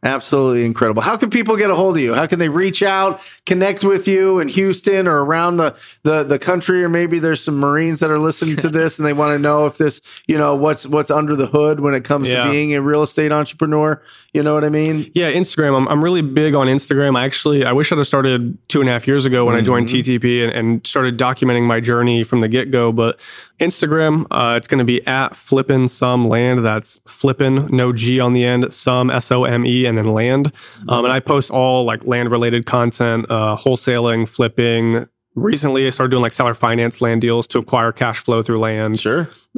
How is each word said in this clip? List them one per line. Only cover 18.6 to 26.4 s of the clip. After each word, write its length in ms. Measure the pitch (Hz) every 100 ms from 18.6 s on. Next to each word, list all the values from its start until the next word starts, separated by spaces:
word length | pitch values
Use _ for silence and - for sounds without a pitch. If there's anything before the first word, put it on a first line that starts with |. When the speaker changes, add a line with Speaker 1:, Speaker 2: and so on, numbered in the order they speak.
| -
Speaker 2:
two 120 | 143
and 80 | 131
a 40 |
half 140 | 120 135
years 200 | 143 131
ago 180 | 127
when 100 | 120
I 60 | 120
joined 280 | 120 123 117
Speaker 1:
Mm-hmm. 80 | 123
Speaker 2:
T 60 |
T 160 | 120 120
P 260 | 123 120
and, 80 | 117
and 320 | 117 113 113 -
started 320 | 139 127 120
documenting 460 | 127 127 127 120 120
my 140 | 117
journey 440 | 117 120 120 117
from 160 | 110 123
the 80 | 110
get-go. 440 | 127 131 127 117
But 260 | 113 113 - - - - -
Instagram, 640 | 170 - 156 160 156 156 -
uh, 240 | - 120 117
it's 120 | -
gonna 160 | 139
be 200 | 120 120 -
at 280 | 131 131
Flippin' 540 | - - 135 135 131 127
Some 400 | - 123 123 117
Land. 360 | 117